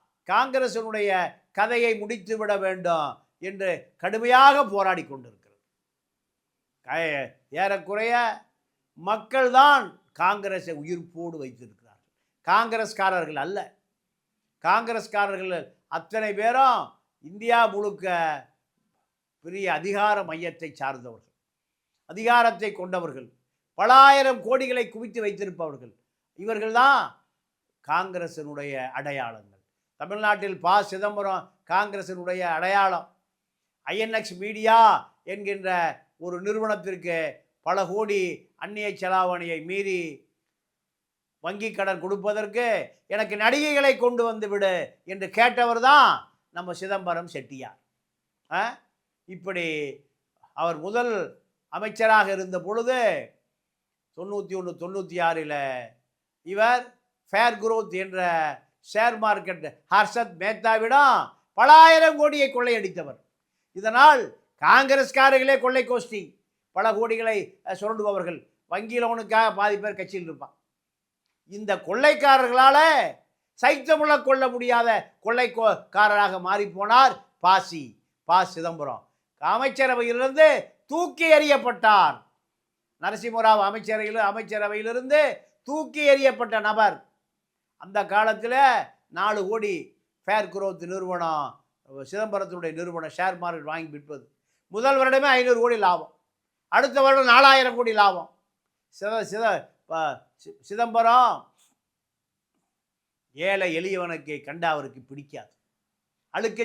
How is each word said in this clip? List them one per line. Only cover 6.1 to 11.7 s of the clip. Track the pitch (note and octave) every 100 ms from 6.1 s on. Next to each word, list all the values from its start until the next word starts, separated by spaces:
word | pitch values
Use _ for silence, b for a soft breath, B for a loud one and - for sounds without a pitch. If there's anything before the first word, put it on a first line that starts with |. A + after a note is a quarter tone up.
| _ _ _ _ _ _ _ -
க-, | D3+ E3 C#3+ B2 - _
ஏறக்குறைய | D3 G3 G3 F3 G#3 A3+ A#3+ A#3 - _ _ _ _ _ _
மக்கள்தான் | F3 G#3+ A3 C4 B3+ B3 C#4+ C#4 G3 - _
காங்கிரஸை | - F3 G#3 G3+ F#3 E3
உயிர்ப்போடு | D3+ D3+ F3 E3+ D#3+ E3+ E3
வைத்திருக்கிறார்கள், | C3 A#2+ A#2+